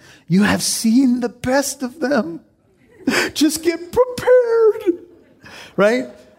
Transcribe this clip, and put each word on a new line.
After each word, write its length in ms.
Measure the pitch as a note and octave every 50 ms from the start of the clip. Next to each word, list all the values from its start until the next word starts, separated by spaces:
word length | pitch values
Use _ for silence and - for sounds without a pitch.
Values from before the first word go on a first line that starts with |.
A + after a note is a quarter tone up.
| - - - - _ -
"You 160 | E3 F#3+ G#3
have 180 | F#3+ G3 F#3+ -
seen 560 | - - - - A3+ A3 C4 C#4 B3 A#3+ B3
the 100 | A#3 A#3+
best 540 | - - - B3 B3+ C#4+ C#4 - - - C4
of 160 | A#3+ B3 E4
them. 460 | D4 B3 D4 A#3+ G#3 E3 E4+ D4+ _ _ _ _ _ _ _ _ _
<laughs> 480 | _ _ - - C4+ - - - F#4+ -
Just 300 | - C#4+ D#4 - - -
get 260 | E4+ E4 E4 - -
prepared," 1120 | - A#4 B4+ B4+ B4 B4 - B4 B4+ B4+ A#4+ A#4 A4+ A#4 A4+ A4 G#4 A4 G#4+ G4 - - - - - - _ _ _ _ - - - - - - -
right? 320 | - G3 G#3 A#3 B3+ C4 - - - - _ _